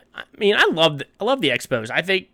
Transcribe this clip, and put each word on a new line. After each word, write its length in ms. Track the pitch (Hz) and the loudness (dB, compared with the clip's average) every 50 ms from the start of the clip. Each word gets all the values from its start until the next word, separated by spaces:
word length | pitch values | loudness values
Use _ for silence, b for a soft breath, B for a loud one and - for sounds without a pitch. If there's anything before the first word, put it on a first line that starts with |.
| - _ - | -20 _ -18
I 80 | - - - - - | -18 -18 -16 -6 0
mean, 160 | 214 202 208 | 2 2 4
I 100 | - - 415 269 | 4 2 2 4
love 260 | 160 165 160 151 139 | 4 2 2 2 0
the, 80 | - - _ - | -10 -12 _ -6
I 40 | 196 | -2
love 160 | 233 277 269 | -2 0 0
the 80 | 180 135 | 0 0
Expos. 400 | - - - - 131 117 110 - | 0 -2 -2 -4 -4 -4 -4 -4
I 100 | 123 151 165 | -4 -4 -2
think 260 | 190 190 185 - _ | -2 -2 -2 -4 _